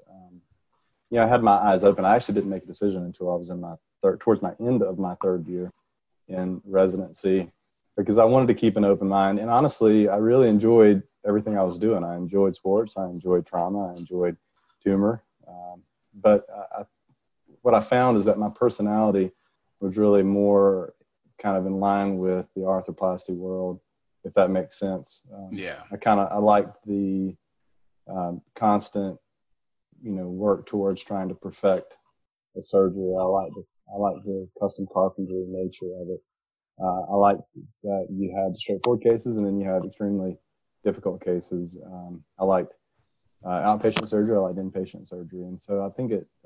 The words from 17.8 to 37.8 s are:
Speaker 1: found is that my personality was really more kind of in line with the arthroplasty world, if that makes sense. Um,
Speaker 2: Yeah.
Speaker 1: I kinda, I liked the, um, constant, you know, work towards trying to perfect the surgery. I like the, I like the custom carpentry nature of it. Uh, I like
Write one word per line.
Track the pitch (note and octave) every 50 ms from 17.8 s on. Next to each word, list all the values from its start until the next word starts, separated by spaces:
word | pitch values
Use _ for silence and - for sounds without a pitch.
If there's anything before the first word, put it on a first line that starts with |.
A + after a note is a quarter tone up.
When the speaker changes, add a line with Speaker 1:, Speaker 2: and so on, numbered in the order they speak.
Speaker 1:
found | G#2+ - - A#2+ B2+ B2+ A#2
is | G#2 G2
that | G#2+ F#2+ G#2
my | G#2 G#2
personality | - - B2 A#2+ - - G#2 G#2 G#2+ G#2+ A2 G#2+ G2 G2 F#2 F#2 - _ _ _ _ _ _ _ _ -
was | G2+ F#2+ F#2
really | G#2+ G#2 G#2 G2+ G2+
more | F#2+ G2 G2+ G2+ G2+ G2+ G2+ G2 G2 G2 F#2+ F#2 F2 - - _ _ _ _ _ _ _ _ -
kind | - G#2 F#2+
of | F#2+ F#2
in | F#2+ F#2+ F#2+
line | G2+ G2+ G2 G2+ G2 G2 G2 F#2
with | F#2 F#2 F#2 F#2 F2+ - -
the | G2
arthroplasty | F#2+ F#2 F#2+ F#2+ F2+ - D#2+ - G2 F#2 F2+ F2+ - - F2+
world, | F2 F#2 F#2 F#2 F#2 F#2 F2+ F2+ F#2 _ _ _ _ _ _ _ _
if | - F#2+ -
that | G2+ F#2+ F#2+
makes | F#2+ F#2 - - - -
sense. | G2+ G2 F#2+ F2+ - - - - _ - G2+
Um, | G2+ F#2+ F#2+
Speaker 2:
Yeah. | G2 G2 F#2 E2+ C#2+ - - -
Speaker 1:
I | G#2
kinda, | G#2 - A#2 G#2+ G2+ G2 -
I | G2+ G#2
liked | G#2 G#2+ G#2 G#2 F#2 F2 - _ -
the, | G#2 G2+ G2 G2 F#2+ F#2+ F#2+ F#2+ F#2+ F2+ _ _ _ _ _ _ _ _ _ _ _ _ _ _
um, | G2 F#2+ F#2 F2 F2 F2 - - _ -
constant, | - A2+ G#2+ G#2 G#2 - - - G#2 G2 F#2+ F2 - _ _ _ _ _ _ _ _ _ _ _ _ _ _ _ _
you | B2+ A2
know, | G2 F#2 F2+ F2+
work | F2+ F#2 G#2 G#2 F#2+ - -
towards | - - G#2 G2 G2 F#2 -
trying | - - G2+ G2 F#2 F#2
to | F2+
perfect | - - F#2+ - - - G2 F#2 F2 - - - _ _ _ _ _ _ _ _ _ _ _ -
the | F#2+
surgery. | - - - G2 F#2+ F#2 F2+ G2 F#2 F#2 F#2
I | F#2
like | F#2 F#2 G2 G2 F#2+ D2
the, | C#2+ - F#2+ _ _ _ _ -
I | G2+ G2+
like | G2+ G2 F2+ - G2+
the | G#2 F#2+ F#2+ F#2 F2+ - -
custom | G2+ G2 - - G2 -
carpentry | - F#2+ F#2+ F#2 - - F#2+ F2+ F#2 F#2 F#2
nature | F#2 F#2 F#2 F#2 F2+ - - F#2 F2+ F2+ F2+
of | F2 F2
it. | F2+ - _ _ _ _ _ _ _ _ _ _ _ -
Uh, | F#2 F#2 F2+ F#2
I | F2+ F2 G2+
like | G2+ G2+ G2+ G2 F#2+ - _ - - - - _ _